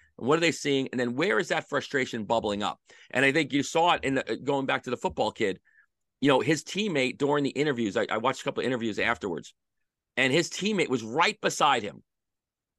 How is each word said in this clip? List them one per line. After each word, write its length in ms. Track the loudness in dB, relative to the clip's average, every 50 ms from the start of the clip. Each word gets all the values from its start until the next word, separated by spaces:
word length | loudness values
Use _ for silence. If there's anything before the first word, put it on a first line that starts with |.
| _ _ _ -6
and 80 | 0
what 100 | 2 2 4
are 20 |
they 100 | 4 2
seeing? 380 | 0 0 0 0 0 0 0 -2
And 100 | -2 -2
then 160 | -2 -2 -2
where 240 | -2 0 0 2 0
is 100 | 0 0
that 200 | -2 -2 -2 -2
frustration 560 | -4 -4 -4 -2 -2 -2 -2 -2 -4 -6 -2
bubbling 400 | 0 0 0 2 0 -2 -2 -2
up? 160 | -4 -4 -8 _ -20 -20 -20 -16 -6 0
And 120 | 2 2
I 60 | 4
think 220 | 4 2 0 0 0
you 100 | -2 -2
saw 300 | 0 2 2 4 4 4
it 100 | 2 0
in 140 | 0 -2
the, 240 | -2 -2 -2 -4 -4 -2
going 240 | -2 -2 -2 0
back 180 | -2 -4 -4 -4
to 60 | -6
the 60 | -6
football 340 | -4 -4 -4 -2 -2 -2 -2
kid, 300 | -2 -2 -2 -2 -2 -4 _ _ _ _ _ _ _ _ _ _ _ _
you 60 | 4
know, 140 | 4 4 4
his 240 | 4 2 0 0 -2
teammate 540 | -4 -4 -4 -2 0 0 0 0 0 0 -2
during 260 | 0 0 2 2 0
the 60 | 0
interviews, 460 | 0 0 0 0 0 0 -2 0 0
I, 100 | 0 0 0
I 80 | -2 0
watched 220 | 0 -2 -2 -2
a 40 | -4
couple 180 | -4 -4 -2 -2
of 40 |
interviews 320 | -2 -2 -2 -2 -4 -2 0
afterwards, 560 | 0 0 0 0 -2 -4 -6 -6 -8 -12 -20 _ _ _ _ _ _ _ _ _ _ _ _
and 160 | 0 2 4 4
his 180 | 2 2 0
teammate 380 | -4 -4 -2 0 0 0 0 0
was 160 | 0 -2 -4
right 360 | -4 0 0 2 2 0 -2
beside 440 | -4 -4 0 2 2 2 2 2 0
him. 180 | -4 -10 -14 -18 _ _ _ _ _ _ _ _ _ _ _ _ _ _